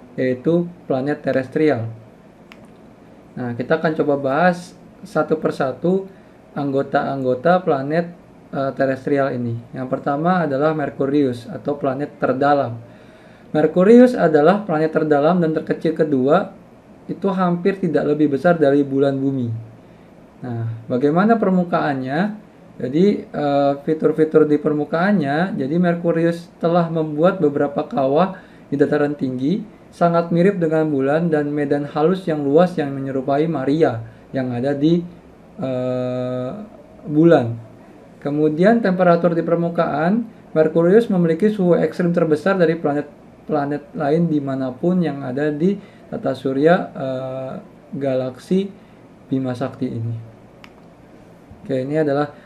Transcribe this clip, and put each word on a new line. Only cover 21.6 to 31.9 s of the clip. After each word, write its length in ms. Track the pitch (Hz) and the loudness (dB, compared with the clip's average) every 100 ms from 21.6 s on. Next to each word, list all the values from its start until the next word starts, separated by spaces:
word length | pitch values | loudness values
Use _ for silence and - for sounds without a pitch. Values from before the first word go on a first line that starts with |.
| 175 175 151 135 131 147 208 214 - - - - | 0 0 0 -2 -2 -2 -2 -4 -16 -20 -20 -10
Jadi, 480 | 127 147 196 - - | -4 2 2 2 -4
eh, 440 | 147 147 143 139 139 | -4 0 2 2 0
fitur-fitur 640 | - 156 156 151 156 156 151 | -2 -2 0 0 2 4 4
di 80 | 147 | 2
permukaannya, 1040 | 156 151 147 165 190 202 139 147 190 151 | 0 -4 -2 -2 0 2 0 0 -2 -2
jadi 160 | 135 165 | -2 0
Merkurius 720 | 175 170 170 165 170 170 - - | 2 0 0 0 0 -2 -8 -4
telah 240 | 170 175 170 | 0 2 0
membuat 560 | 165 156 147 170 190 | -2 -4 0 0 2
beberapa 400 | 151 143 143 - | 0 0 -2 -2
kawah 560 | 147 147 135 139 190 - - - - | -6 -2 0 2 0 -2 -18 -20 -6
di 80 | 143 | 0
dataran 400 | 139 147 147 147 | 0 2 0 -2
tinggi, 400 | 135 127 135 202 - - - | -4 -2 -2 -2 -6 -16 -14
sangat 400 | - 175 170 170 | 0 2 2 0
mirip 240 | 170 180 190 | 2 2 2
dengan 320 | 165 160 156 | 0 0 0
bulan 400 | 143 135 151 170 | 0 0 0 0
dan 240 | 151 147 | 0 0
medan 320 | 147 143 143 | -2 -2 -2
halus 400 | 143 | -4